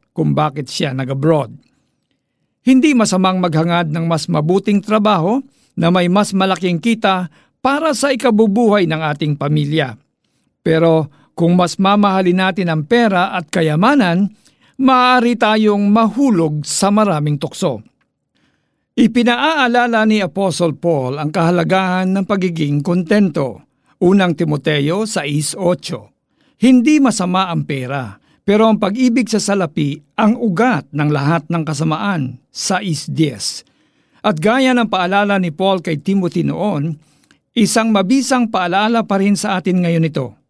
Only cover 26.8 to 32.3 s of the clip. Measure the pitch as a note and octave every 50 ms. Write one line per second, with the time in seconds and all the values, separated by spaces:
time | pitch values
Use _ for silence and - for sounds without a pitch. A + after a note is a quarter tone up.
26.8 | A3+ D4+ D4+ D4+ C#4 A#3+ - - F#3 F3+ F3+ F#3 F#3+ F3+ E3+ D#3 C#3+ - D3 C3+
27.8 | B2+ B2 C#3 C#3 B2 G#2 F#2+ - _ _ _ _ - - G3+ G#3+ A3+ A3+ A3 G#3+
28.8 | G#3+ F#3 G3+ B3+ C4 A#3+ A3+ C4+ A3 - A3+ G3+ - - G3+ G3 F3+ D3+ - -
29.8 | D3 C#3 C#3+ - _ _ - - A3 G#3 A#3+ - A#3+ A3 E3+ E3+ A#3 C4 A3 C#3+
30.8 | - _ - D3 D3 D3 D3 C#3 C#3 D3 E3+ E3 E3 - E3+ E3+ D#3 D#3 D#3 C3+
31.8 | D#3+ D#3+ D#3 D#3+ G3+ G3+ F#3+ D#3+ C3 A#2